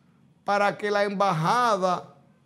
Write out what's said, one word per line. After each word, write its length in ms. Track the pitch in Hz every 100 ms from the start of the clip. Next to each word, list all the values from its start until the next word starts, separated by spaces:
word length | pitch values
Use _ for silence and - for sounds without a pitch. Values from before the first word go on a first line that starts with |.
| _ _ _ _ -
para 320 | 202 202 -
que 120 | 208
la 140 | 208
embajada 1120 | 202 190 196 165 165 240 240 202 185 175 - - _ _